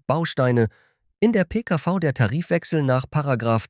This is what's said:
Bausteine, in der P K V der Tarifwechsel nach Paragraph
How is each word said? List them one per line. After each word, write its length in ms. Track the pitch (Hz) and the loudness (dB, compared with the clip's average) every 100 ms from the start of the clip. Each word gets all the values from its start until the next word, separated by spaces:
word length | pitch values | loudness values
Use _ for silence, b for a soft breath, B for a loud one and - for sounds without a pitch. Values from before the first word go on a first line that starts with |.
| - | -2
Bausteine, 600 | 147 165 - 127 120 113 b b b b _ | -2 -2 0 2 4 2 b b b b _
in 140 | 220 | 0
der 100 | 226 | 2
P 200 | 180 220 | 0 -4
K 140 | - 165 | -4 -2
V 220 | - 190 | -2 0
der 140 | 160 | -2
Tarifwechsel 680 | 127 113 147 170 175 - 160 | 0 0 -2 -2 -4 0 -2
nach 240 | 139 127 131 | 2 0 0
Paragraph 560 | 151 143 127 113 113 | -4 -2 -2 0 0